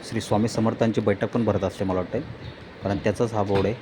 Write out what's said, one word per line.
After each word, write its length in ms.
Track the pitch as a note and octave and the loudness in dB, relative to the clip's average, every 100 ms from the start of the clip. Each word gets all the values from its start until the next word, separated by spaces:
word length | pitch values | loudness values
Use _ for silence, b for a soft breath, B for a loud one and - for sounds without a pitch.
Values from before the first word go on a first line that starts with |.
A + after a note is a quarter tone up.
| - | -4
श्री 120 | A2+ | -6
स्वामी 280 | - G#2+ A2 | 0 2 2
समर्थांची 520 | - A2 A2 A2+ G#2+ | 2 0 2 2 2
बैठक 320 | G#2+ G2 A2 | 2 2 0
पण 100 | A#2+ | 0
भरत 200 | A2 G2 | 2 2
असते 200 | F#2 - | 0 -2
मला 160 | G2 F#2 | -2 0
वाटतं, 200 | F2+ A2+ D#3 - - - - - | -2 -4 -6 -12 -14 -14 -18 -6
कारण 160 | G2 G2 | -2 0
त्याचाच 300 | A2 G#2 A#2+ | 0 2 0
हा 80 | G#2+ | 0
बोर्ड 240 | G2+ G2 F#2+ | 2 2 2
आहे. 80 | B2 | -2